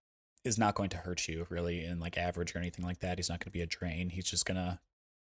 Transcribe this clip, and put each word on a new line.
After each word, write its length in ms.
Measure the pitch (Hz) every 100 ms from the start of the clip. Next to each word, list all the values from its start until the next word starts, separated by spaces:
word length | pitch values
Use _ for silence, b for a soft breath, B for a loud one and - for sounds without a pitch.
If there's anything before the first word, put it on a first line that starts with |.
| _ _ _ _
is 140 | 127 110
not 180 | 104
going 140 | 101 98
to 80 | 87
hurt 320 | 90 87 -
you 180 | 80 85
really 340 | 85 87 87
in, 160 | 82 87
like, 160 | 85 87
average 380 | 87 87 87
or 60 | 85
anything 220 | 87 - 87
like 140 | 90
that. 180 | 92 90
He's 100 | 87
not 120 | 85
gonna 100 | -
be 100 | 87
a 60 | 85
drain. 420 | - 87 80 90
He's 160 | 90
just 220 | 87 92 -
gonna 340 | 92 90 87 - _ _ _ _